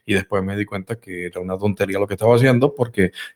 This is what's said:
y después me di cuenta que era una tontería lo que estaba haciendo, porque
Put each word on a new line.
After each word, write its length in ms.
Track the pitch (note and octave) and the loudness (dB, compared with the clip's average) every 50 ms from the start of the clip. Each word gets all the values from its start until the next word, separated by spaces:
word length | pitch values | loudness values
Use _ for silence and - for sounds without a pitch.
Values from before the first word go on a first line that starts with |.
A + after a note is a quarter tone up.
| _ | _
y 80 | - G#2 | -2 0
después 300 | F#2+ F#2 - G#2 G2 F#2 | 0 0 -2 -2 -2 -2
me 120 | G2 G2+ | -2 -4
di 100 | G#2 G2+ | -4 -4
cuenta 340 | G2+ G#2 G2 F#2+ - A#2 A#2 | -6 -6 -8 -8 -8 -10 -10
que 260 | _ G2 F#2 F2+ F2+ | _ -12 -10 -10 -10
era 120 | F2 - F#2 | -8 -8 -8
una 180 | F#2 F#2 F#2+ | -8 -6 -4
tontería 400 | F#2 G2+ G#2 F#2+ - G2+ F#2+ F#2+ | -2 -2 -2 0 0 -2 -2 0
lo 100 | G2 G2+ | -2 -2
que 80 | F#2+ G2 | -2 -2
estaba 200 | - A2 A2+ A#2+ | 0 2 4 4
haciendo, 400 | A#2+ C3 C3+ B2 A#2+ C3+ C#3+ - | 6 6 4 4 4 4 2 0
porque 360 | - B2 A#2 - - F#2+ F2 - - - - - | -2 -4 -2 0 0 0 0 0 -6 -16 -16 -4